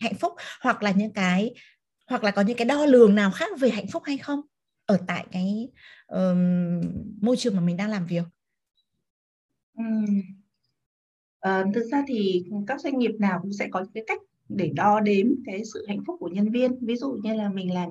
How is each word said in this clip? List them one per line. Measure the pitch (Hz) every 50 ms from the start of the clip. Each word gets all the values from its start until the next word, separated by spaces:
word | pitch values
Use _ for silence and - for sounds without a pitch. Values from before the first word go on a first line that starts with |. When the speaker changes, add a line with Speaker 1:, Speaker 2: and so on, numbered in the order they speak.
Speaker 1:
hạnh | 226 220 202
phúc, | - 330 359 349 - - - - -
hoặc | - 254 220 -
là | 208 208
những | 185 196 214 220
cái, | - 208 190 180 180 190 214 247 - - - - _ _ _ _ _ _ _
hoặc | - 254 220 220
là | 202
có | 196 202
những | 202 196 -
cái | - 233
đo | 240 285 294 302
lường | 294 254 247 233 202 202
nào | 214 202 190
khác | 180 - 320 440 392 262
về | 262 233
hạnh | - 208 196 202
phúc | - - -
hay | 294 277 269
không | - 285 285 285 294 _ _ _ _ _ _ _ _
ở | - 202 175 180
tại | - 175 - - -
cái, | - 185 185 196 208 220 233 - _ _ - - - - _
ờm, | - - 185 185 185 180 180 180 180 180 175 175 170 175 175 170 170 180 - - - - -
môi | 202 240 254
trường | - - 240 196
mà | 185
mình | 170 175 175
đang | 175 202 214
làm | 214 196 170
việc? | 165 170 170 170 170 _ _ _ _ _ _ _ _ _ _ _ _ _ _ _ _ _ _ _ _ _ _ _ _ _ _ _ _ -
Speaker 2:
Ừm. | 226 226 220 220 220 214 208 202 196 185 - - - _ _ _ _ _ _ _ _ _ _ _ _ _ _ _ _ _ _ _ -
Ờ, | - 190 190 190 190 196 208
thực | 240 226
ra | 233 294 285 277 277
thì | 247 214 202 190 180 180 180 - 208 202 202
các | 214 269 -
doanh | - 294 269 254
nghiệp | 240 220 220 214
nào | 202 196 180 170
cũng | 180 196
sẽ | 202 - - -
có | - 185
những | 190 -
cái | - 220 220
cách | - - 427 - _ _ _ _ -
để | 208 202 175 151 135
đo | 160 185 208 208 214
đếm | 208 208 202 196 196 247 - - -
cái | 226 190 196 226 - -
sự | - - 202
hạnh | 202 202 -
phúc | - 359 -
của | 175 170
nhân | 175 196 208 220
viên. | 233 247 254 254 247 - 240
Ví | 220 240
dụ | 240 277 277 240 208
như | 208 220 220
là | 214 208 202
mình | 190 196 185 180 180
làm | 180 175 170